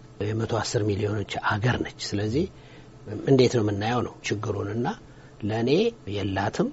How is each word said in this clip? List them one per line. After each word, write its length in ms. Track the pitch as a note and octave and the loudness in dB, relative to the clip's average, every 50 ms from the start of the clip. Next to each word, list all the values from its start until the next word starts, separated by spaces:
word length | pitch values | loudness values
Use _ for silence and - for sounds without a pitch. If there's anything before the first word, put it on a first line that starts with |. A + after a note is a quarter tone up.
| - - - - | -20 -20 -10 -6
የመቶ 320 | G#2 G#2 G#2+ A2 A2+ - A#2 | -4 -4 -2 -2 -2 0 -2
አስር 260 | G#2+ G2+ - - A2+ G#2 | -2 -2 0 -2 0 2
ሚሊዮኖች 500 | G#2+ G2+ G2 A2 G2+ G#2 G#2 G2+ - - A2+ - | 2 0 0 0 -2 -2 -2 -4 -4 -6 -4 -2
ሀገር 320 | - - G#2 G2+ B2 A#2 A2 | -2 -2 0 0 0 0 0
ነች። 200 | - - - - - | -2 -6 -6 -10 -8
ስለዚህ 420 | - - G2 G#2 G#2+ A2+ C#3+ F#3+ G3 - - - - - - - - - - - - - - - | -4 -2 -2 -2 0 0 0 -2 -2 -6 -16 -20 -20 -20 -20 -20 -20 -20 -18 -14 -12 -10 -6 4
እንዴት 280 | - C3+ B2+ B2+ A2+ - | 6 8 8 8 6 6
ነው 100 | B2 G#2 | 4 2
የምናየው 380 | G#2 G2+ G2 G#2 A2+ B2 B2 | 2 0 0 0 0 0 0
ነው 120 | G2 - - - - | -2 -2 -8 -10 -4
ችግሩንና 640 | - A#2 G#2 G#2+ A2+ - G2 G2 G2+ G#2 A#2 A#2+ D#3+ A#3 - - - - - - - - - | -4 -4 -2 -2 -4 -4 -4 -4 -4 -2 -2 -2 -2 -4 -6 -12 -20 -20 -20 -20 -20 -14 -8
ለእኔ 280 | - G2+ A2 A#2 A#2 B2 C#3+ F3+ A3+ A#3 A3+ - - G2+ | -4 -2 -2 0 2 4 4 4 4 0 -2 -4 -10 -8
የላትም። 600 | G2+ G2+ F#2+ G2+ F#2+ F#2+ G2 A2 - - F#3+ C4+ | -6 -4 -2 -2 -2 -2 -2 -2 0 0 -2 -2